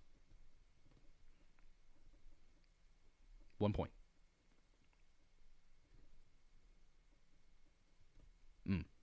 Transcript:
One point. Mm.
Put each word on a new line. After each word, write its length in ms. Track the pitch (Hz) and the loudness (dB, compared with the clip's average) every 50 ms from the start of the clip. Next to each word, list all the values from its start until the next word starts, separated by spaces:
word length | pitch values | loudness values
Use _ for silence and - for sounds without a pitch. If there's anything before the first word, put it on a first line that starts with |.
| - - - - - - - - - - - - - - - - - - - - - - - - - - - - - - - - - - - - - - - - - - - - - - - - - - - - - - - - - - - - - - - - - - - - - - - | -4 -10 -12 -12 -10 -10 -8 -8 -6 -8 -8 -8 -12 -14 -14 -14 -12 -12 -12 -10 -10 -10 -10 -8 -8 -8 -8 -8 -10 -12 -12 -10 -10 -10 -10 -10 -10 -10 -10 -8 -8 -8 -8 -6 -6 -6 -6 -6 -8 -10 -12 -12 -16 -16 -18 -16 -16 -16 -16 -14 -14 -16 -14 -14 -12 -12 -10 -10 -8 0 8
One 160 | - 107 104 104 | 12 12 12 12
point. 180 | - 85 - - - - - - - - - - - - - - - - - - - - - - - - - - - - - - - - - - - - - - - - - - - - - - - - - - - - - - - - - - - - - - - - - - - - - - - - - - - - - - - - - - - - - - - - - - - - - - - - - | 12 10 8 6 -4 -12 -12 -14 -16 -18 -18 -18 -18 -20 -18 -18 -18 -18 -18 -18 -18 -18 -18 -18 -18 -18 -16 -16 -16 -16 -16 -12 -10 -8 -8 -8 -8 -10 -10 -12 -12 -12 -12 -12 -10 -8 -6 -6 -6 -8 -8 -10 -12 -12 -12 -12 -12 -12 -12 -12 -12 -12 -12 -12 -14 -14 -16 -16 -14 -14 -14 -12 -12 -12 -12 -10 -12 -12 -12 -14 -18 -18 -18 -14 -14 -12 -10 -10 -10 -10 -10 -10 -10 -10 -10 -8 0 6 8
Mm. 160 | 98 85 80 - - - | 8 8 8 4 -2 -14